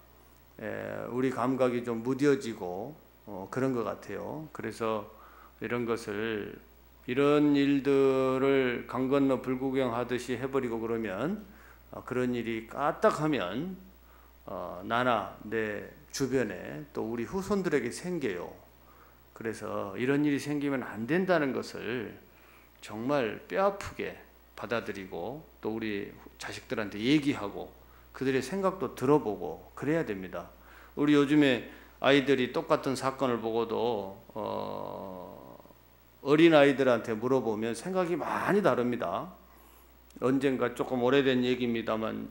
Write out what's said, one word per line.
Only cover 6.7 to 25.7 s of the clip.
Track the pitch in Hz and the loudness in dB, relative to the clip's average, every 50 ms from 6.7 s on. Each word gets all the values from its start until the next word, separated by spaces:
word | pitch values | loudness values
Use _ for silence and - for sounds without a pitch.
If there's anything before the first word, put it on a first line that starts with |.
| - - - - - - - | -20 -20 -20 -20 -20 -14 -8
이런 | - 123 135 143 143 147 147 151 147 143 | -2 2 4 6 6 6 6 6 6 6
일들을 | 139 139 139 143 139 127 139 139 139 135 135 131 131 131 131 131 131 131 139 139 135 131 123 120 120 - | 6 6 4 4 4 4 4 4 6 6 6 4 4 4 2 2 4 4 4 4 4 4 2 0 -2 -6
강 | - 120 123 131 127 | -4 -2 -2 0 2
건너 | 139 143 139 135 131 117 | 4 4 4 4 4 2
불구경하듯이 | - 127 131 127 135 135 131 131 131 123 117 120 123 120 123 117 - - 127 | 0 -2 -2 -2 -2 0 0 0 0 0 0 -2 -2 -2 -2 -4 -2 -4 -4
해버리고 | 113 131 135 131 135 123 117 113 113 | -4 -4 -2 -2 -2 0 0 -2 -4
그러면, | 113 113 117 113 110 101 92 101 127 170 208 214 - - - - - - - - - - | -2 -2 -2 -2 -2 -2 -2 -2 -2 -2 -2 -4 -8 -14 -20 -20 -20 -20 -20 -20 -20 -16
어, | - 104 - | -16 -14 -10
그런 | - 123 127 127 123 123 | -4 -2 -2 0 0 -2
일이 | 120 120 113 113 110 110 | -2 -2 -4 -4 -6 -6
까딱하면, | - - - 143 156 165 - - 214 - 151 151 156 147 110 90 87 101 127 165 190 185 - - - - - - - - - - - - - - | -8 -6 -2 -2 -2 0 4 4 4 4 4 0 0 0 0 -2 -2 -4 -4 -6 -6 -8 -12 -16 -20 -20 -20 -20 -20 -20 -20 -20 -20 -20 -20 -16
어, | - 95 90 90 85 87 87 98 | -12 -10 -10 -8 -10 -10 -10 -6
나나 | 107 113 120 123 127 117 104 95 95 - - - | -2 0 2 2 2 2 2 -2 -4 -10 -14 -10
내 | 107 113 113 110 107 104 101 98 - - - - - | -4 -2 -2 -2 -2 -4 -6 -10 -12 -16 -20 -20 -14
주변에 | - - 139 120 131 131 117 104 92 87 92 113 143 151 151 - - | -4 -4 -2 0 0 0 0 -2 -4 -8 -10 -10 -10 -12 -14 -10 -8
또 | 120 110 | -6 -6
우리 | 110 117 117 117 | -4 -4 -6 -6
후손들에게 | - 180 196 185 - 208 196 180 175 151 139 113 120 | -6 -6 -6 -2 -2 -2 -2 0 0 0 0 0 -2
생겨요. | - - - 180 180 165 135 107 90 85 82 82 - - - - - - - - - - - - - _ _ _ _ - | -6 -6 -6 -6 -4 -2 -2 -2 -4 -4 -8 -10 -12 -16 -20 -20 -20 -20 -20 -20 -20 -20 -20 -20 -20 _ _ _ _ -8
그래서 | 113 113 104 107 110 98 101 104 104 101 95 | -8 -6 -6 -6 -8 -6 -6 -6 -6 -6 -4
이런 | 107 120 131 143 143 147 | -2 0 2 2 4 4
일이 | 147 143 | 2 0
생기면 | 131 139 143 147 143 139 143 139 127 107 | 0 -2 -4 -4 -2 -2 -2 -2 -2 -4
안 | - - 107 117 | -6 -8 -8 -2
된다는 | 117 156 185 190 175 180 160 143 135 117 | 0 0 0 2 2 2 2 2 0 -2
것을 | 113 110 - - 90 92 104 120 123 104 95 98 - - - - - - - - - - - _ - | -4 -6 -6 -10 -8 -6 -6 -6 -6 -6 -8 -12 -16 -20 -20 -20 -20 -20 -20 -20 -20 -20 -20 _ -20
정말 | - - 107 110 117 135 147 143 120 107 104 - - | -16 -12 -10 -6 -2 0 0 0 0 -2 -4 -8 -10
뼈아프게 | - 175 185 196 202 196 202 - - - - 98 90 - - - - - - - - - | -4 -2 0 2 0 0 -2 -8 -10 -8 -6 -8 -8 -8 -12 -18 -20 -20 -20 -20 -20 -14
받아들이고 | - 110 104 120 113 - 110 98 98 95 92 90 85 87 110 139 156 156 - - - | -12 -6 -4 -4 -4 -2 -6 -8 -8 -10 -8 -8 -8 -6 -6 -8 -10 -14 -18 -16 -8
또 | - 110 | -6 -6